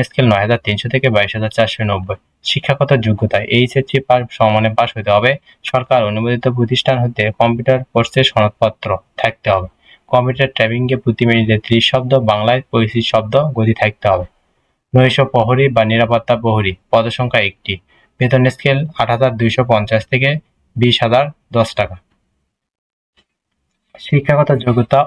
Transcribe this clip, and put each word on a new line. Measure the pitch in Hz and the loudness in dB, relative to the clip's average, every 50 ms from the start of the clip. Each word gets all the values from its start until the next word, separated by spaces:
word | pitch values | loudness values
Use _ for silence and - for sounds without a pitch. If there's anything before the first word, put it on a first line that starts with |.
| 123 | 0
স্কেল | - - - 131 117 | -2 -2 0 2 2
নয় | 104 98 101 | 2 2 2
হাজার | 107 117 117 - | 0 -2 -2 -2
তিনশো | 107 104 104 - 120 | -2 -4 -4 -4 -4
থেকে | 135 127 - 131 | -2 -2 0 0
বাইশ | 110 104 101 98 - | 0 0 0 -2 -2
হাজার | 110 110 107 | -6 -6 -4
চারশো | - - 113 107 - - 110 | -2 0 -2 0 -2 -2 -4
নব্বই। | 101 101 95 92 95 95 - _ _ _ _ - | -2 -2 -2 -4 -6 -8 -10 _ _ _ _ -8
শিক্ষাগত | - - - - - 139 - 143 135 139 123 | -6 -6 -4 -2 -2 -2 0 0 0 0 2
যোগ্যতা | 107 110 107 - 110 104 - 101 107 - | 2 0 -2 0 -2 -2 -2 -2 -2 0
এইচএসসি | 117 120 127 123 - 135 135 - - 135 | 0 0 0 0 0 -2 -2 -2 -2 -2
পাস | 135 - 123 127 123 123 | 0 2 0 0 0 -2
সমানে | - - 117 107 107 107 110 110 110 | -4 0 0 2 2 2 2 0 0
পাস | 117 120 117 - | 0 -2 -2 -4
হতে | 113 101 104 | -6 -2 0
হবে। | 101 104 113 127 143 160 _ _ _ _ - | 0 2 2 0 0 -2 _ _ _ _ -8
সরকার | - - 127 127 - 131 123 110 | -4 -4 -4 -2 0 0 2 2
অনুমোদিত | 104 107 110 113 120 123 120 - 131 | 0 -2 -2 -2 -2 -2 -2 -2 -2
প্রতিষ্ঠান | 120 123 120 110 127 123 - - 131 123 | -2 0 -2 -2 -2 -2 0 0 0 0
হতে | 120 120 120 - 107 107 | 0 -2 -2 -2 -2 -2
কম্পিউটার | - - 117 120 117 117 127 - 131 131 131 | 0 0 0 0 0 0 0 0 0 0 -2
কোর্সের | - - 117 117 - - 139 127 | -2 -2 -2 -2 0 0 0 0
সনদপত্র | - - 110 107 104 - - 120 107 - _ - 107 95 92 - _ _ - | 2 2 2 0 0 0 0 -2 -2 -2 _ -6 -6 -6 -6 -8 _ _ -4
থাকতে | - 113 - _ - 110 | -4 -4 -4 _ -2 0
হবে। | 98 95 92 92 - _ _ _ - _ _ - | 0 0 -2 -4 -12 _ _ _ -20 _ _ -2
কম্পিউটার | 127 123 123 127 123 135 135 131 - | 0 0 0 0 0 -2 -2 -2 0
টাইপিংয়ে | - 113 110 117 120 127 123 131 - | 0 -2 0 0 -2 -2 -2 -2 -2
প্রতি | - 123 110 - 120 | -2 -2 -2 0 2
মিনিটে | 117 117 113 110 107 110 104 | 2 2 2 2 2 0 0
ত্রিশ | - - 117 117 - - | 0 0 0 0 2 2
শব্দ, | - 131 123 123 135 135 | 0 -2 0 0 0 0
বাংলায় | 117 107 104 104 107 117 123 131 151 _ | 2 2 0 0 2 0 0 0 -2 _
পঁয়ত্রিশ | - 117 113 110 - 120 113 - | -2 0 0 0 0 -2 -2 0
শব্দ | - 113 110 107 113 135 151 156 127 | 0 -2 0 0 0 0 0 0 -2
গতি | 113 110 110 110 | 0 0 0 0
থাকতে | - - 107 - _ - 104 | 0 0 -4 -2 _ 0 0
হবে। | 95 90 90 - _ _ _ _ _ _ _ _ _ _ _ _ - | 0 0 -2 -6 _ _ _ _ _ _ _ _ _ _ _ _ 2
নৈশ | 127 127 131 - - | 4 4 4 4 2
প্রহরী | 135 131 - 127 - 117 127 131 139 135 | 0 2 2 0 2 2 2 2 2 2
বা | 120 117 110 | 2 2 2
নিরাপত্তা | 110 113 113 120 110 117 113 - - 120 113 | 2 2 2 2 2 0 0 0 0 -2 0
প্রহরী, | 117 117 110 107 104 95 90 - _ _ | 0 0 0 0 0 -2 -4 -8 _ _
পদ | - 113 113 117 | 0 0 0 0
সংখ্যা | - - 127 120 - 117 | -2 -4 -4 -2 0 0
একটি, | 101 98 - _ - - 95 87 _ _ _ _ _ _ _ - | -2 -2 -4 _ -10 -10 -10 -10 _ _ _ _ _ _ _ -2
বেতন | 127 120 131 127 127 127 | 0 2 2 2 2 2
স্কেল | 123 - - 139 135 139 156 156 - - | 0 0 -2 0 0 0 -2 -4 -4 -4
আট | 120 110 | -2 -2
হাজার | 117 117 131 127 117 110 | 0 0 0 0 0 0
দুইশো | 117 113 - - 120 | -2 -2 0 0 0
পঞ্চাশ | 120 117 107 107 - 113 110 - | 2 0 0 0 0 -2 -2 -2
থেকে | - - 123 135 139 147 156 - _ _ _ _ _ - | -2 -4 -2 0 -2 -2 -4 -6 _ _ _ _ _ -4
বিশ | 113 117 123 113 - | 0 2 2 2 2
হাজার | 120 113 117 127 143 151 - _ _ _ | 2 2 2 2 0 -2 -6 _ _ _
দশ | - 117 110 - - | -2 -2 -2 0 -2
টাকা। | - 101 - 92 - _ _ _ _ _ _ _ _ _ _ _ _ _ _ _ _ _ _ _ _ _ _ _ _ _ _ _ _ _ _ _ _ _ _ _ _ _ _ - - | -4 -6 -6 -6 -14 _ _ _ _ _ _ _ _ _ _ _ _ _ _ _ _ _ _ _ _ _ _ _ _ _ _ _ _ _ _ _ _ _ _ _ _ _ _ -20 -20
শিক্ষাগত | - - - 139 139 - 147 143 147 - 143 | -6 -2 -2 0 2 2 2 2 2 2 0
যোগ্যতা | 123 - 123 117 120 117 - - 135 143 | 0 0 0 0 0 0 2 2 0 2